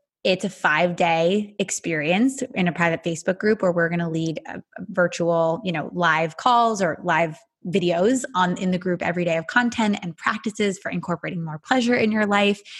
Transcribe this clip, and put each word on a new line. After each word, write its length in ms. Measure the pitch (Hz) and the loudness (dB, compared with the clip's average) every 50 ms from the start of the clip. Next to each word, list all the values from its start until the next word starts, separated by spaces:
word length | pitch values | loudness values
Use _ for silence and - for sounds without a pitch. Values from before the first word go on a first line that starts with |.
| _ _ _ _ | _ _ _ _
it's 220 | - 202 185 - - | 0 0 2 2 0
a 60 | 185 | -4
five-day 1040 | - - - 165 151 156 180 180 170 175 175 170 165 165 165 175 196 214 208 208 - - | -4 -2 0 2 2 2 2 2 2 0 2 2 2 2 2 2 2 0 -2 -4 -4 -6
experience 840 | 190 - - - - 165 160 151 143 160 180 202 247 269 269 - - - - | -4 -4 -6 -6 -4 -4 -4 -2 0 0 2 2 2 0 0 -4 -8 -6 -2
in 140 | 190 180 170 | 0 0 0
a 40 | |
private 300 | 156 175 170 170 165 160 | 0 0 0 0 0 -2
Facebook 360 | - 175 165 156 - 190 180 - | -2 -4 -6 -2 -2 -4 -2 0
group 240 | 208 214 220 - | 0 0 0 2
where 100 | 196 180 | 0 0
we're 160 | 170 175 165 165 | 2 0 0 0
gonna 220 | 170 175 170 165 | 0 -2 -2 -2
lead 280 | 160 160 165 160 156 - - | -2 -2 -2 -4 -4 -6 -10
a, 120 | - - - | -12 -14 -14
a 260 | - _ - - 185 - | -16 _ -16 -16 -14 -4
virtual, 760 | 180 185 175 175 - - 170 170 170 165 165 165 165 175 - | 0 0 0 0 0 0 0 0 2 2 2 0 0 -2 -4
you 80 | 185 | -4
know, 160 | 165 151 - - - | -4 -4 -6 -6 -2
live 420 | 175 170 165 156 160 165 160 - | 2 2 4 4 2 0 -2 -2
calls 460 | - - 254 240 233 233 226 220 190 | 0 2 4 4 4 4 2 2 0
or 160 | 190 160 151 - - | 0 0 -2 -2 -2
live 340 | 175 160 160 170 160 160 - _ _ _ _ - 180 | 0 2 2 0 0 -4 -8 _ _ _ _ -6 -2
videos 560 | 160 196 175 175 170 175 190 233 269 247 - - - | -2 0 2 2 2 2 2 2 2 0 -2 -2 0
on, 240 | 185 185 180 180 - | 0 0 0 0 0
in 120 | 190 185 | 0 -2
the 60 | 185 | -2
group 240 | 175 185 185 175 170 | 0 0 -2 -2 -2
every 240 | - 175 170 180 175 | -2 -2 -2 -2 -2
day 140 | 170 160 165 | 0 -2 -2
of 80 | 160 | -2
content 520 | - - 240 240 240 - - 220 208 202 - | 0 0 0 0 2 0 0 0 0 0 -2
and 140 | - 170 156 - | -4 -8 -10 -6
practices 600 | - - 214 208 - 220 - - 208 202 190 190 | -4 -4 -4 -4 -6 -6 -2 -2 -2 -2 -2 -4
for 120 | - - | -6 -6
incorporating 520 | 175 175 - - 170 - - 156 185 170 | -6 -6 -4 -4 -6 -6 -6 -6 -6 -6
more 160 | 165 156 151 156 - | -6 -8 -8 -8 -2
pleasure 300 | - 262 262 233 240 240 | 0 0 2 2 2 2
in 180 | - 226 214 | 2 2 2
your 140 | 220 214 214 | 2 2 2
life. 340 | 202 202 202 202 202 202 - - - - - | 2 4 4 4 2 2 -2 -6 -14 -18 -18